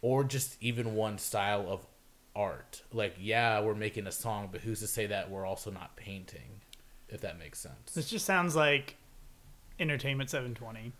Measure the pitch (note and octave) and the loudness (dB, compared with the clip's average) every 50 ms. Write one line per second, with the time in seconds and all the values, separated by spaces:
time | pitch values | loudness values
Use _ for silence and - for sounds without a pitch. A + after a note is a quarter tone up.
0 | - A#2+ B2+ C3+ C#3+ C3 A#2 C3+ C3 - - - - A#2+ A#2+ A#2 A#2+ A2+ A2 G#2+ | 4 4 6 6 4 4 2 0 0 -2 -4 -4 -2 -2 0 0 0 0 2 2
1 | G#2+ G#2+ G#2 G2 - - - G#2+ G2 G2+ G#2 G2+ G2+ F2+ F#2+ F2+ F#2 - - - | 2 2 2 -2 -4 0 2 2 4 4 4 2 2 0 -2 -2 -4 -10 -20 -20
2 | - - - - _ - - G#2 G#2 G2 D#2 B1 - - - - - - - A2+ | -20 -20 -20 -20 _ -10 0 0 0 0 0 -4 -8 -14 -16 -16 -14 -6 -2 0
3 | G#2+ G2 F2 F2+ F#2 G#2 A2 A#2 A#2 A#2 A2 G#2+ G#2+ A2 G#2+ G#2 G#2+ G#2+ - A2+ | 0 0 0 -4 0 4 4 6 6 6 6 6 4 2 2 2 0 -2 -2 -2
4 | G2+ G2 F#2 - - A#2 A2 G#2 G2+ F#2+ F#2 - - A2+ A2 G#2 G#2+ G#2 - - | -4 -4 -4 -2 -2 -2 -2 -2 -2 -4 -6 -6 -4 -4 -4 -2 -2 -2 0 0
5 | G#2+ G2+ G#2 G2 F2+ D#2+ G2 F#2+ F#2+ F#2+ F#2+ - - G#2+ G2 F#2 F2+ - - - | 0 0 0 0 -2 -2 -4 -4 -2 -2 -2 -2 -4 -8 -8 -8 -10 -12 -14 -14
6 | - G2+ G2 G2 F#2 - - D2+ B1 - G2+ G2+ - - - - - - - - | -10 -10 -8 -8 -10 -12 -14 -16 -14 -14 -16 -16 -16 -18 -20 -20 -20 -20 -20 -20
7 | - - - G#2 - G2 E2 E2+ D#2+ D2 - - - - C2+ - - - - E3+ | -16 -12 -10 -6 -6 -6 -8 -8 -12 -12 -10 -10 -10 -10 -12 -14 -14 -8 -4 -4
8 | D3+ - A3+ G#3+ - - F#3+ F#3 F3 F3 D3+ D#3 D3+ D3 C#3+ C#3 C#3 - - - | -4 -2 -2 -2 2 4 4 4 4 4 4 6 6 6 6 4 2 -2 -14 -16
9 | - - - - - - - - - - - - - - - - F3+ D#3 D3 C3 | -20 -20 -20 -18 -18 -18 -20 -20 -20 -20 -20 -20 -20 -18 -4 -2 0 2 2 0
10 | B2 C3+ C3+ C3+ C3+ C3+ D3+ C#3+ B2+ B2 A#2+ A2 A#2+ A2+ A2 A2+ A2 A#2 A#2+ - | 0 0 0 0 -2 -2 -2 -2 -2 -2 -6 -8 -8 -10 -10 -10 -10 -10 -12 -12